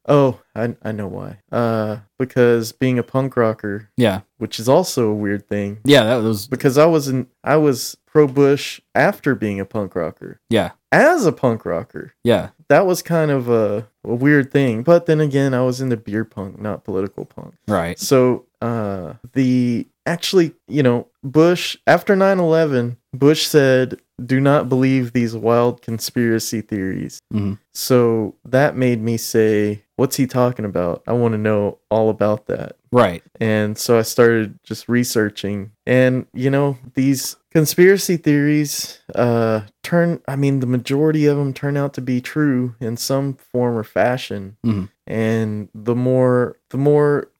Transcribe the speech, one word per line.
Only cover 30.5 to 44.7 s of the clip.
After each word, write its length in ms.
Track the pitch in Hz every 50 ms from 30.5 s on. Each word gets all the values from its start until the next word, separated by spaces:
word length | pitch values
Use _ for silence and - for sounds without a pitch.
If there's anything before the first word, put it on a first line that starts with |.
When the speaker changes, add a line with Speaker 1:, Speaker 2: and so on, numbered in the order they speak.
| 123 - 110
Speaker 1:
about? 380 | 101 90 87 87 87 - - - -
I 60 | 113
wanna 240 | 123 120 113 110 107
know 400 | 107 107 110 104 104 101 - - _ _
all 180 | 107 110 110 110
about 360 | 104 - 98 107 107 107 - -
that." 300 | - - - - - - _ _
Speaker 2:
Right. 320 | - 123 117 95 87 82 - _ _ -
Speaker 1:
And 380 | 117 110 110 107 107 104 107 -
so 220 | - - 120 113
I 40 | 110
started 540 | - - - 120 117 117 113 110 104 107 - _
just 240 | - 113 - - -
researching. 840 | 117 120 123 - - 117 107 104 - - - 98 101 101 98 107 - _ _
And, 420 | - 123 127 131 127 127 127 - - _
you 160 | 120 127 139
know, 280 | 135 139 143 143 135 123 - 127 -
these 420 | - 131 139 139 127 - - - - _ _
conspiracy 640 | - 165 156 147 - - 180 185 - 185 - - 180 160
theories, 840 | - 151 147 147 143 147 151 151 151 143 - - - - - - _ - -
uh, 460 | 95 120 120 117 117 117 113 110 107 107 104 _ _ -
turn, 380 | - 175 175 170 170 165 - - -
I 80 | 135 135
mean, 220 | 139 139 139 135
the 60 | 127 120
majority 580 | 127 127 117 - 139 139 151 156 151 156 147
of 120 | 147 143 143
'em 160 | 143 139 127
turn 220 | - - 139 143 143
out 160 | 139 143 -
to 60 | -
be 200 | 127 127 127 123
true 540 | 123 - - 156 151 147 135 123 127 123 117 -
in 160 | 127 113 117
some 380 | 117 - - 139 135 139 139 131
form 440 | - _ _ - 123 123 123 117 113
or 60 | 107
fashion. 720 | - _ 90 98 120 123 127 - - 107 104 98 95 110 _ -
Speaker 2:
Mm-hmm. 200 | 117